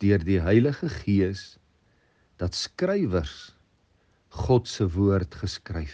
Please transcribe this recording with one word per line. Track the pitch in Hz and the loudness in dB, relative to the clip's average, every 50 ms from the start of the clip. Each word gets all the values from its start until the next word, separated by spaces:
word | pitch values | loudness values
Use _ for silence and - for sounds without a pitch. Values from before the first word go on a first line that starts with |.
| - | 2
deur | 101 101 98 80 | 4 4 4 4
die | 87 98 92 78 | 2 0 2 2
Heilige | 87 101 117 120 147 139 - - 160 | 4 6 6 6 4 2 -4 -6 -8
Gees | - - - - 101 98 95 90 98 98 - - - _ _ _ _ _ _ _ _ _ _ _ _ _ _ _ _ - 87 | -8 -6 -2 0 2 2 2 0 -2 -6 -12 -16 -20 _ _ _ _ _ _ _ _ _ _ _ _ _ _ _ _ -8 -6
dat | 92 - - | -6 -6 -6
skrywers | - - - - 180 180 196 208 185 113 90 90 78 - - - - - - _ _ _ _ _ _ _ _ _ _ _ _ _ _ _ - | -10 -10 -6 -4 -2 0 0 0 0 0 0 0 -2 -4 -8 -14 -20 -20 -20 _ _ _ _ _ _ _ _ _ _ _ _ _ _ _ -10
God | - - - 131 123 120 | -6 0 2 2 2 2
se | - - - 107 92 82 | -2 -4 -2 -2 -2 0
woord | 95 101 101 98 95 90 - - - | 2 2 2 2 2 0 -4 -6 -8
geskryf | - 95 - - - - - 82 78 73 | -8 -8 -8 -10 -10 -10 -8 -8 -8 -8